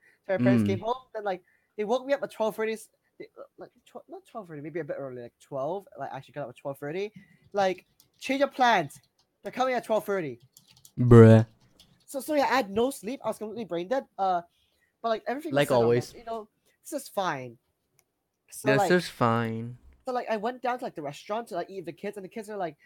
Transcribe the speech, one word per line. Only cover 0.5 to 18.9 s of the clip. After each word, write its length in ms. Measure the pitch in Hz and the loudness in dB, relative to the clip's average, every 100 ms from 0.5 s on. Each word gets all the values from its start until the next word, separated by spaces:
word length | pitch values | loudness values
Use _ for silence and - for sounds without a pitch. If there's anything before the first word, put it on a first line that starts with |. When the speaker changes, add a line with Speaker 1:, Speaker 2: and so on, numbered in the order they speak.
| 233 202 | 4 2
Speaker 1:
came 140 | 190 | -2
Speaker 2:
Mm. 40 | |
Speaker 1:
home, 220 | 220 254 - | -4 -6 -8
then, 100 | 220 | -8
like, 200 | 208 185 _ _ _ - | -6 -6 _ _ _ -8
they 60 | |
woke 220 | 208 254 262 | -2 -2 0
me 80 | |
up 100 | 277 | -2
at 80 | - | -4
twelve 240 | - 220 220 | -4 -4 -2
thirty, 180 | 220 | -4
s-, 160 | 220 - _ _ - | -4 -10 _ _ -20
they, 60 | - - | -20 -18
uh, 60 | - - | -20 -20
like, 100 | - 247 _ | -20 _ _
tw-, 240 | - - | -20 -18
not 160 | 370 _ | -20 _
twelve 220 | 233 175 | -16 -14
thirty, 140 | 151 | -14
maybe 180 | 151 165 | -10 -8
a 40 | |
bit 140 | 143 - | -8 -8
early, 240 | 139 123 | -10 -12
like, 120 | 120 _ | -16 _
twelve, 480 | - 139 143 196 190 - | -12 -8 -6 -8 -10 -14
like, 120 | 139 | -12
actually 220 | 131 - | -12 -14
got 100 | 147 | -12
up 60 | 123 | -12
at 60 | - | -12
twelve 220 | 139 139 | -12 -10
thirty. 340 | 143 175 208 - - _ _ | -8 -8 -8 -12 -20 _ _
Like, 320 | 202 190 180 _ _ _ _ | -2 0 -2 _ _ _ _
change 220 | - 269 | -4 -2
of 100 | 277 | -2
plans. 480 | - 240 202 147 - _ _ _ _ | 2 2 2 0 -10 _ _ _ _
They're 80 | 202 | -12
coming 240 | 240 262 247 | -4 -2 -2
at 80 | |
twelve 200 | - 214 | 0 -2
thirty. 360 | 214 196 151 117 _ - _ _ - - | 0 -4 -4 -10 _ -20 _ _ -16 -2
Speaker 2:
Bruh. 460 | 123 117 113 110 110 _ _ _ _ _ - | 10 12 12 10 6 _ _ _ _ _ -12
Speaker 1:
So, 120 | 277 | -10
so, 140 | 311 | -2
yeah, 120 | 302 254 | 0 2
I 100 | 254 | 0
had 160 | 196 | -2
no 180 | 202 254 | -2 -2
sleep. 320 | - 196 269 | -2 -10 -8
I 40 | 220 | -8
was 100 | 208 | -8
completely 280 | 220 214 180 | -10 -10 -8
brain 220 | 170 185 | -8 -4
dead. 180 | 262 - - | -6 -6 -4
Uh, 240 | 190 175 175 _ _ _ _ _ | -2 -2 -4 _ _ _ _ _
but, 80 | 226 | -6
like, 140 | 220 - | -4 -4
everything 240 | 262 320 | -8 -2
was 40 | 143 | 0
Speaker 2:
Like 120 | 147 | 4
Speaker 1:
set 80 | 123 | 4
up, 60 | |
Speaker 2:
always. 300 | 117 120 - | 4 2 0
Speaker 1:
like, 60 | - | -14
you 60 | 233 | -12
know, 220 | 226 208 _ _ _ | -12 -12 _ _ _
this 180 | - 285 | -10 -10
is 80 | - | -8
fine. 480 | 202 180 139 127 117 _ _ _ _ _ _ _ _ _ | -6 -4 -6 -10 -18 _ _ _ _ _ _ _ _ _
So, 180 | - 135 | -4 0
Speaker 2:
This 100 | 139 | 2
Speaker 1:
like, 140 | 185 | 4